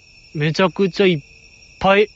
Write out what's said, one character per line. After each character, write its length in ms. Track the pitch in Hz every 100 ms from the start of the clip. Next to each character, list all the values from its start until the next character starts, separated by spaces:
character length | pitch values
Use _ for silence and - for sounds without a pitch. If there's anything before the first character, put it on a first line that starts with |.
| _ _ _
め 200 | 156 151
ち 100 | 156
ゃ 60 | 190
く 200 | - 196
ち 140 | -
ゃ 20 | 196
い 80 | 160
っ 40 | - _ _ _ _ _
ぱ 180 | 190 196
い 120 | 214